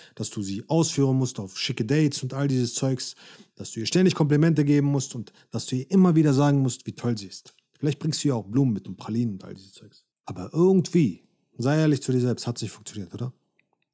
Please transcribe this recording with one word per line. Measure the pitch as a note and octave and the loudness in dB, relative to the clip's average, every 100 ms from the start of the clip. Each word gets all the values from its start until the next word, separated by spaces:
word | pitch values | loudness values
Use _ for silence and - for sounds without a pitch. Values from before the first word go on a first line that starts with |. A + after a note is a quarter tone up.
| - - | -16 -10
dass | G#2+ | -8
du | A2 | -6
sie | G2 G2 - | -6 -8 -2
ausführen | D#3+ C3 - C3+ C3 | 0 2 2 2 2
musst | B2+ - | 0 -4
auf | F#2+ - | -10 -8
schicke | - A#2+ A2 | -6 -4 0
Dates | D3 D3+ - | 2 2 0
und | B2+ | -6
all | C3+ C#3+ | -4 -2
dieses | C3 A#2+ | 0 -2
Zeugs, | - C3+ B2+ - - - - - - | -2 -2 -4 -6 -12 -20 -20 -20 -16
dass | G2 | -12
du | A#2 | -8
ihr | A2 | -2
ständig | F3 F#3 - | 2 2 2
Komplimente | D3+ D3 E3 D3+ | 2 4 4 4
geben | C#3+ D3 C#3+ | 4 4 4
musst | C#3 - | 0 -2
und | A#2 - _ _ | -8 -14 _ _
dass | A2+ - | -8 -4
du | B2+ | -6
ihr | C3 | 2
immer | F#3+ F#3 D#3+ | 4 6 6
wieder | D#3 | 4
sagen | C3+ C#3+ C#3+ | 4 4 4
musst, | C3 - - | 2 -2 -10
wie | |
toll | - A#2+ G#2+ | -6 -4 -4
sie | G2 | -8
ist. | - - _ _ - | -16 -20 _ _ -6
Vielleicht | D3 C#3 | -4 -4
bringst | D#3 - | -4 -2
du | D3 | -2
ihr | A#2+ | -2
auch | F#2+ | -2
Blumen | B2 C3+ | 0 2
mit | G2 - | 0 -6
und | F#2 | -14
Pralinen | - A2+ A#2 | -6 -4 -4
und | F#2+ | -6
all | - | -14
dieses | F2+ G2 | -18 -20
Zeugs. | - G#2+ _ _ _ - | -20 -20 _ _ _ -14
Aber | - - | -12 -6
irgendwie, | D#3 F#3 F#3+ - F3 B2 E2 _ _ _ - | 2 4 4 2 2 2 0 _ _ _ -4
sei | B2 D#3 | 0 2
ehrlich | D#3 C3+ | 2 0
zu | - | 0
dir | B2+ | 0
selbst, | B2 A2+ - | 0 -2 -6
hat's | A2+ | -6
nicht | G#2 | -8
funktioniert, | - - G2+ F2+ | -12 -14 -12 -12
oder? | - B2+ - _ _ _ _ _ | -10 -10 -12 _ _ _ _ _